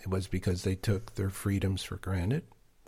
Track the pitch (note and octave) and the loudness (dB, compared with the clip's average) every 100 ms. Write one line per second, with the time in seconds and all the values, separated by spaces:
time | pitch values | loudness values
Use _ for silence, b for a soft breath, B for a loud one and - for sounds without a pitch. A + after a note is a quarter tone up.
0 | F#2+ F#2+ F#2 F#2+ - F2+ G2 F#2 - G2 | -4 -2 0 0 0 0 0 0 2 0
1 | - - G2 - G2+ G2 G2 F#2+ - F#2+ | 0 -2 -2 0 0 2 2 0 -4 -8
2 | G2 F#2 F2+ D3 - - - _ | -2 0 0 0 -4 -16 -20 _